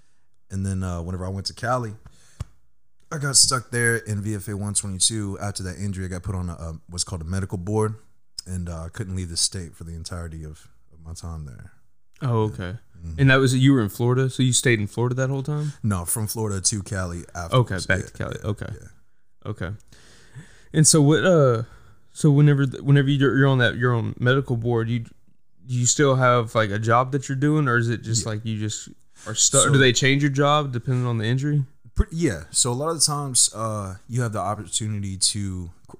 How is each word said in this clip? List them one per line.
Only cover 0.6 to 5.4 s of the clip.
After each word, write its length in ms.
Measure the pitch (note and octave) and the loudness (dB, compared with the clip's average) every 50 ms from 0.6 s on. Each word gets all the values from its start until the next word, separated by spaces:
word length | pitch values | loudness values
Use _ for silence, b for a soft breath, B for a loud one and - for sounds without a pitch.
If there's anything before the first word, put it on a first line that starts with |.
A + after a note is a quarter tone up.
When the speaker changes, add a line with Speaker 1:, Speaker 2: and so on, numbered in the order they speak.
| G2 | -2
Speaker 1:
then, 180 | G2 F#2+ F#2+ F#2+ | -2 -2 -2 -2
uh, 200 | F#2 F2 F2 E2 | -4 -4 -4 -4
whenever 240 | F2 F#2 F2+ F#2 | -6 -6 -6 -6
I 20 | F#2 | -6
went 160 | F#2+ G2 F#2+ | -6 -6 -8
to 80 | - - | -8 -8
Cali, 400 | - - A#2 B2+ B2+ A#2+ A2 G#2 - - B B B B B B B B B B B - - - - - - - - - - E3 | -6 -2 -2 -2 -2 -2 -6 -10 -14 -18 B B B B B B B B B B B -20 -20 -20 -20 -20 -20 -20 -20 -14 -10 -8
I 60 | D#3 | -6
got 180 | C3+ C#3+ C3 | -4 0 2
stuck 340 | - - - C#3 B2+ A2+ - | 4 4 4 2 -2 -4 -4
there 260 | - A#2+ A#2+ A#2 A#2 | -2 0 0 2 0
in 260 | A2+ - G#2 G#2+ G2+ G2 | 0 -2 -4 -6 -4 -4
V 120 | G#2 G#2+ | -4 -6
F 140 | G2+ F#2 - | -6 -6 -8
A 80 | G#2 | -6
one 180 | G2 G2+ G#2 G2+ | -6 -6 -4 -4
twenty-two. 640 | - - G2+ F#2+ F2+ - - A2+ A2 G#2 G2+ G2 - | -4 -4 -4 -2 0 0 0 0 -2 -4 -6 -6 -6